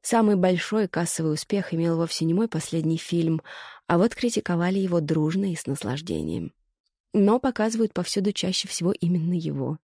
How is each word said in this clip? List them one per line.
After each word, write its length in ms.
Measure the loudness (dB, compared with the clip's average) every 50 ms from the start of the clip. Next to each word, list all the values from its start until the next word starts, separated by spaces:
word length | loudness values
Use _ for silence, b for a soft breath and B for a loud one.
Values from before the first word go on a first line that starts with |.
Самый 340 | _ 2 2 4 4 4 4
большой 500 | 4 4 4 4 2 0 -2 0 0 0
кассовый 480 | 0 0 -2 -2 -2 -2 -2 0 0 0
успех 400 | -2 -2 _ -2 -2 -2 -2 -2
имел 220 | 0 0 2 2
вовсе 300 | 0 0 -2 -2 -2 0
не 60 | 2
мой 140 | 2 2 0
последний 500 | 0 -2 -4 -4 -2 -4 -2 0 0 0
фильм, 460 | -2 -2 -2 0 0 2 2 0 -2 B B B B B B B B B 0
а 100 | 2 4
вот 160 | 4 2 2
критиковали 640 | 0 -2 0 0 -2 -2 0 0 0 2 0 0 0
его 220 | 0 0 0 0
дружно 500 | 0 0 0 2 2 0 0 0 0 -2
и 60 | -2
с 100 | -4 -4
наслаждением. 880 | -6 -6 -4 -4 -6 -6 -6 -6 -6 -6 -4 -4 -4 -4 -6 -6 -8 _ _ _ _ _ _ _ _ _ _ _ _
Но 280 | 2 4 4 6 4 4
показывают 520 | 2 0 0 0 -2 0 2 0 0 0
повсюду 380 | 0 -4 -4 -2 -2 0 0 0
чаще 380 | -2 -2 -2 -2 -2 -2 -4 -4
всего 240 | -6 -2 0 0
именно 420 | 0 0 0 0 2 2 2 0 0
его. 440 | 0 -2 -2 -4 -2 -2 -4 -4 -6 _